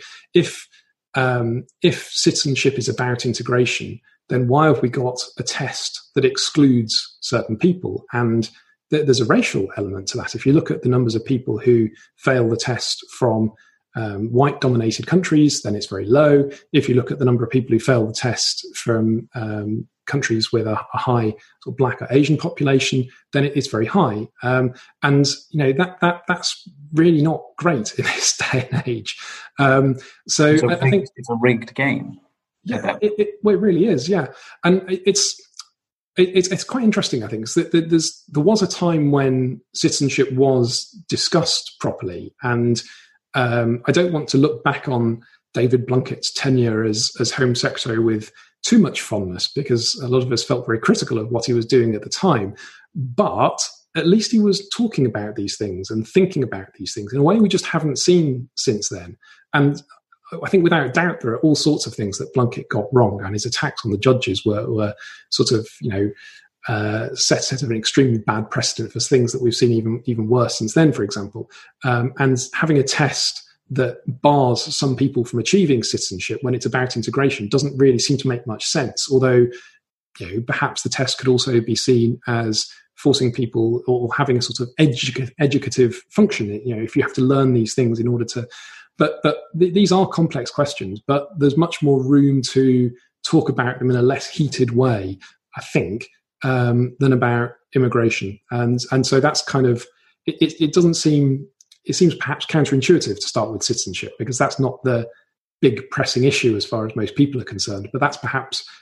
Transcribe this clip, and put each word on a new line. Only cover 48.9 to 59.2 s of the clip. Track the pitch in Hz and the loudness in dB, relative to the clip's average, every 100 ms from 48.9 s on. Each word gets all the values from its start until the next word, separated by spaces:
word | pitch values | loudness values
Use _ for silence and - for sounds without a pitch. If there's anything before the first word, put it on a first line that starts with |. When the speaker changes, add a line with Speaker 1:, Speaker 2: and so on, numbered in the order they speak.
| - | 0
Speaker 1:
fondness, | - 104 95 90 - | -6 -4 -4 -6 -6
because | - 143 120 113 - | -4 -2 0 0 -4
a | 127 | 0
lot | 127 | 0
of | 123 | 0
us | 120 | -2
felt | - 123 - | -2 -4 -2
very | 113 | 0
critical | - 226 - 117 | 2 2 0 -4
of | 110 | -2
what | 117 | -4
he | - | 0
was | 120 113 | 0 2
doing | 131 117 | 2 4
at | 107 | 0
the | - | -6
time. | - 185 135 98 - - - _ - | -2 2 2 0 -8 -18 -20 _ -8
But | 131 120 196 98 139 - - - _ | -4 0 0 2 0 0 -8 -12 _
at | 165 160 | -2 4
least | 208 214 | 4 4
he | 226 | 2
was | 208 190 - | 2 2 -2
talking | - 233 - 127 | -4 -2 0 0
about | 110 104 107 | -2 -6 -6
these | 101 - | -8 -6
things | 104 90 95 | -6 -6 -6
and | 110 110 | -6 -2
thinking | - 185 165 | 2 2 0
about | 120 98 95 - | -4 -6 -12 -14
these | 92 | -12
things | - 104 | -10 -6
in | 127 | 0
a | |
way | 143 220 | 2 4
we | 208 | 4
just | 180 - | 2 -2
haven't | 165 151 131 | -4 -2 -2
seen | - 180 156 127 120 - | 2 4 2 -2 -8 -6
since | - 107 - | -4 -2 -4
then. | 98 87 113 | -10 -14 -20